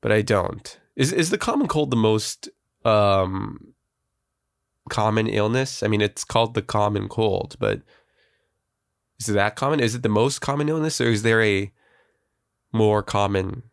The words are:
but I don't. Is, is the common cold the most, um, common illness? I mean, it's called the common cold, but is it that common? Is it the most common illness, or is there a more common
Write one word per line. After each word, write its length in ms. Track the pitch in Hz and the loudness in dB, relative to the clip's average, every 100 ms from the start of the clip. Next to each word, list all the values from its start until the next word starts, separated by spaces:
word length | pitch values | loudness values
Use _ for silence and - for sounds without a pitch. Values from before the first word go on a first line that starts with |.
but 100 | 107 | 2
I 100 | 107 | 0
don't. 560 | 107 104 90 - - - _ - | 2 0 0 -6 -14 -20 _ -4
Is, 180 | 135 | -2
is 160 | - 165 | 0 0
the 80 | - | -2
common 300 | - 285 247 | -2 -2 0
cold 220 | 156 147 | -2 0
the 60 | 123 | 2
most, 540 | 110 110 - - - _ _ _ 113 | 2 2 -2 -10 -14 _ _ _ 2
um, 880 | 107 101 98 95 95 101 - - 123 _ _ _ _ _ _ _ _ _ _ - | 4 4 2 0 -4 -8 -10 -20 _ _ _ _ _ _ _ _ _ _ _ -8
common 380 | - 107 110 110 | -2 0 0 0
illness? 560 | 104 107 123 135 - | 0 0 0 -2 -4
I 40 | 104 | 0
mean, 140 | 104 | 2
it's 220 | 104 - | 0 -2
called 300 | - 117 117 | -4 0 0
the 80 | 117 | -2
common 460 | - 107 104 104 101 | -2 0 0 -2 -4
cold, 480 | - 110 95 - - | -2 0 0 -4 -2
but 220 | 107 104 - _ _ _ _ _ _ _ _ _ _ _ _ _ | -2 -2 -6 _ _ _ _ _ _ _ _ _ _ _ _ _
is 100 | 110 | -2
it 40 | |
that 220 | 101 104 - | 0 0 0
common? 240 | 139 151 | -2 2
Is 160 | 117 123 | 0 0
it 80 | |
the 60 | 117 | 0
most 300 | 104 123 - | 2 2 0
common 300 | - 143 147 | -4 -2 0
illness, 300 | 160 156 - | 0 -2 0
or 80 | 117 | 2
is 140 | 110 | 2
there 180 | 113 113 | 2 4
a 300 | 110 98 101 _ _ _ _ _ _ _ _ _ _ | 4 2 -2 _ _ _ _ _ _ _ _ _ _
more 280 | 113 107 104 | 2 4 2
common 600 | 101 101 101 98 92 98 - | 0 0 2 0 -2 -8 -14